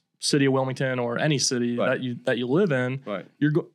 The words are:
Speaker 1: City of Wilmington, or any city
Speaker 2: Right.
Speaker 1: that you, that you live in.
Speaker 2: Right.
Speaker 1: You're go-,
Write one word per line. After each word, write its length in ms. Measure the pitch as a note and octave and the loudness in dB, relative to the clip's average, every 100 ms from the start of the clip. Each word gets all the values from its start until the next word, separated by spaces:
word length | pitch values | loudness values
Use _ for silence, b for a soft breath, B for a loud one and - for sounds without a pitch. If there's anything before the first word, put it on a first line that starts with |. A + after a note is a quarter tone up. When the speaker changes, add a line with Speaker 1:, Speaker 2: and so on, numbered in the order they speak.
| _ _ | _ _
Speaker 1:
City 240 | - D3 | 0 2
of 80 | C#3 | 4
Wilmington, 480 | C3+ C3 B2+ C3+ B2+ | 2 0 -2 -4 -2
or 180 | A#2+ A#2+ | -2 0
any 180 | D#3 D3 | 0 0
city 400 | - B2 A#2+ A#2+ | 0 0 0 0
Speaker 2:
Right. 120 | B2 | 0
Speaker 1:
that 120 | C3 | 0
you, 100 | B2+ A#2+ - | -4 -4 -2
that 120 | B2 | -2
you 80 | A#2+ | 2
live 240 | D3+ G#3 | 2 2
in. 300 | C3 B2+ C3 | 2 -2 -4
Speaker 2:
Right. 220 | A#2+ G2 - - | -6 -8 -8 -2
Speaker 1:
You're 100 | D3 | 0
go-, 180 | D3+ - | 2 -2